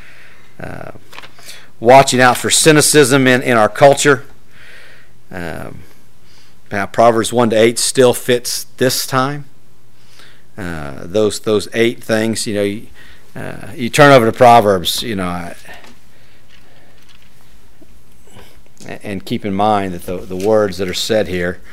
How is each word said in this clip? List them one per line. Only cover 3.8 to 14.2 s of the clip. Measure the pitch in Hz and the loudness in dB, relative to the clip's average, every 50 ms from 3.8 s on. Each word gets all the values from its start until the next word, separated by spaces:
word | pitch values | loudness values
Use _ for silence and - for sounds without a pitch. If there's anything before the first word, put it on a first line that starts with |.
| 147 139 139 139 - 147 139 120 - - - - - - - - - - - - - - - - - - - - - - | 6 6 6 6 4 4 4 4 0 -10 -14 -14 -14 -14 -14 -14 -14 -14 -14 -14 -14 -14 -14 -14 -14 -14 -14 -14 -14 -12
Um, | - 92 87 82 80 - - 60 - - - - - - - - - - - - - - - - - - - - | -10 -8 -8 -8 -8 -10 -10 -12 -12 -12 -12 -14 -14 -14 -14 -14 -14 -14 -14 -14 -14 -14 -14 -14 -14 -14 -12 -6
now | - 101 98 | -4 -4 -4
Proverbs | 92 - - 113 120 113 113 107 - | -2 4 6 6 6 6 4 0 0
one | 113 120 123 110 | 2 2 2 4
to | 110 | 6
eight | 107 113 120 120 - | 4 4 4 4 0
still | - - - 139 131 123 | -4 -2 2 4 4 4
fits | 117 - - - 123 120 - - - - - | 4 2 0 0 0 0 0 -6 -8 -8 -8
this | - - - 123 131 - - - | -10 -4 -2 0 0 0 -2 -6
time. | - - 131 127 139 147 147 143 - - - - - - - - - - - - - - - - - - - - - - - | -2 -2 -2 0 -2 -4 -8 -10 -12 -14 -14 -14 -14 -14 -14 -14 -14 -14 -14 -14 -14 -14 -14 -14 -14 -14 -14 -14 -14 -12 -10
Uh, | 98 87 85 80 73 71 67 - - | -8 -8 -8 -8 -8 -10 -10 -12 -12
those, | 85 87 107 107 104 - - | -4 0 2 2 2 0 -2
those | - 110 107 101 87 - | -2 0 0 0 -2 -2
eight | - 113 117 120 131 - - | 0 2 2 2 2 -4 -4
things, | - 113 110 110 113 110 - - | -2 0 0 0 0 -2 -4 -4
you | 120 104 | -4 -2
know, | 101 | -2
you, | 104 101 101 110 123 - - - - - - - - - - | -2 -2 -2 -6 -10 -14 -14 -14 -14 -14 -14 -14 -14 -14 -12
uh, | - 107 95 87 85 - 98 107 | -12 -10 -10 -12 -12 -12 -14 -8
you | - 123 113 | -6 -6 -2
turn | - - 147 143 | 4 6 8 10
over | 139 127 | 10 8